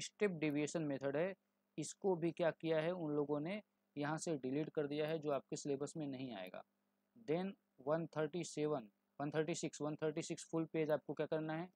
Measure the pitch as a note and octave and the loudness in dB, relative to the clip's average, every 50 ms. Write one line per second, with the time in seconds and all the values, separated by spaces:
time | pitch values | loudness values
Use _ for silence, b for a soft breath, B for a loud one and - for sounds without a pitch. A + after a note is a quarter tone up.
0 | - - - - G#3 G#3 F3+ D#3 D#3 D#3 C#3+ D3 D3+ C#3+ - F3 D#3 D3 C#3 C3 | -8 -8 -2 0 0 0 2 2 0 2 2 2 0 0 0 0 0 0 -2 -2
1 | C3+ C#3 C#3 D3 E3+ G3 F#3+ - _ _ _ _ _ _ _ - D3+ - - - | 0 0 2 2 0 0 -2 -6 _ _ _ _ _ _ _ -6 -6 -6 -6 0
2 | - G3 F#3 E3 D#3+ E3+ D#3 - F3 D#3+ D3+ - - D#3+ D#3+ D#3 D#3 E3+ F#3 F#3 | 2 2 4 4 2 0 2 2 2 2 2 2 0 2 2 4 4 2 0 0
3 | E3 D3+ D3 D3 D3 C#3+ D3 D3 D3 E3+ G3+ G#3+ - _ _ _ _ _ _ C#3+ | -2 0 2 2 2 2 0 0 0 -2 -4 -6 -8 _ _ _ _ _ _ -2
4 | C#3+ C#3+ D#3 D#3 - F3+ D#3+ C#3 B2+ B2+ C#3 D3 D#3 - - D#3+ D3 C#3 D3 D3+ | 0 0 0 0 0 0 0 0 0 0 0 0 0 0 0 0 0 0 0 0
5 | D3+ D3+ E3 E3 C#3+ D3+ C#3 C3 - _ D3 C#3+ - D3 C#3 C3+ C#3+ C#3 - E3 | 0 0 0 0 0 0 0 0 0 _ -6 -4 0 0 0 0 0 -2 -4 -4
6 | D3+ C#3+ C3+ B2+ C3+ B2+ A2+ G2 F#2 F#2 F#2+ G2 - - _ _ _ _ _ _ | -4 -4 -4 -6 -6 -6 -6 -6 -8 -8 -10 -12 -14 -16 _ _ _ _ _ _
7 | _ _ _ B2 A2+ B2+ D3+ F3 F#3+ G3 - - _ _ _ - B2+ C3+ D3+ E3 | _ _ _ -10 -2 0 0 2 0 -2 -6 -10 _ _ _ -8 -2 0 0 0
8 | E3 D3+ - D3+ D#3 D3+ - F3 D#3+ - - D3+ D3+ D3+ D3+ C#3 A2+ G#2 - _ | 0 -2 0 0 0 0 0 -4 -4 -4 -2 0 0 2 0 0 -4 -8 -14 _
9 | _ _ _ - C#3 D3+ D3+ D#3 D#3+ D#3+ E3+ - - D#3 - - D3 D3+ D3+ - | _ _ _ -6 -4 0 0 0 0 0 0 -2 -4 -4 -4 -4 -4 -4 -2 0
10 | D#3 D#3+ D3 E3 D#3 - E3 - - - - E3 D#3+ D#3 - D#3+ D#3 D3+ D#3 C#3+ | -2 0 0 -2 -4 -4 -6 -8 -6 -2 0 0 0 2 2 2 4 4 2 2
11 | - - D3 - D3+ - D#3+ D#3 D#3 D#3 D#3 D#3+ F3 F#3 - | 0 -2 -2 -2 0 0 0 0 0 -2 -2 -4 -4 -6 -10